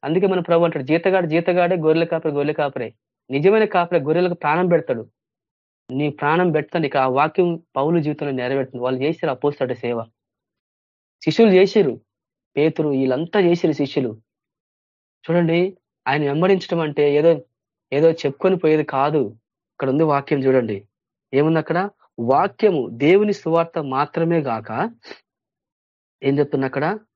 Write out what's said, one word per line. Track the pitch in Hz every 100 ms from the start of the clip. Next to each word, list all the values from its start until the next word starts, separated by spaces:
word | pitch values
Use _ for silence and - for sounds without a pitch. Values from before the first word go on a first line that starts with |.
అందుకే | 139 165 190
మన | 185
ప్రభు | 170 170
అంటాడు, | 170 160
"జీతగాడు | 131 160 180 190 170
జీతగాడే, | 160 170 180 175 180
గొర్రెల | 156 160
కాపరి | 165 165 160
గొర్రెల | 143 147
కాపరే." | 151 147 135 113 _ _ _ _
నిజమైన | 135 160 220
కాపరి | 214 190 175 175
గొర్రెలకు | 143 160 180
ప్రాణం | 170 147 160 180
పెడతాడు. | 170 - 120 110 _ _ _ _ _ _ _ _
నీ | 131 147
ప్రాణం | 147 147 160 180
పెడతాను. | 156 151 175 151
ఇక | 143
ఆ | 131
వాక్యం | 127 143 - 180 165 _ -
పౌలు | 143 170
జీవితంలో | 151 147 151
నెరవేరుతుంది. | 131 123 135 131 -
వాళ్ళు | 123 131
చేశారు | 139 165 160
అపోస్తలుల | 127 147 143 127
సేవ, | 113 120 120 113 _ _ _ _ _ _ _ _ _ _ _
శిష్యులు | - 151 226
చేశారు, | 185 190 214 165 113 _ _ _ _ _ -
పేతురు, | 156 156 151
వీళ్ళంతా | 135 131 127 165 208
చేశారు | 175 170 175
శిష్యులు. | 147 139 - 127 110 _ _ _ _ _ _ _ _ _ _
చూడండి, | - 170 165 170 185 190 _ _ -
ఆయన | 143
వెంబడించడం | 143 143 180 196 180 170
అంటే | 156 143 147
ఏదో, | 143 160 160 - _ _ _ _
ఏదో | 139 165
చెప్పుకొని | 165 143 135 180 190
పోయేది | 160 156
కాదు. | 151 135 143 156 113 107 _ _ _
ఇక్కడ | _ 135
ఉంది | 135
వాక్యం | 160 143 135 147
చూడండి, | 135 131 113 101 - _ _ _ _
ఏముంది | 131 151 160
అక్కడ? | 151 170 196 _ _ -
వాక్యము, | 117 135 196 - 214 170 117
దేవుని | 117 143 190 208
సువార్త | 202 - 165 165 170
మాత్రమే | 143 131 147 - 165 170
గాక, | 135 113 113 113 208 233 - - _ _ _ _ _ _ _ _ _ _
ఏం | 139 139
చెప్తున్నా | 143 139 135
అక్కడ? | 135 151 214 _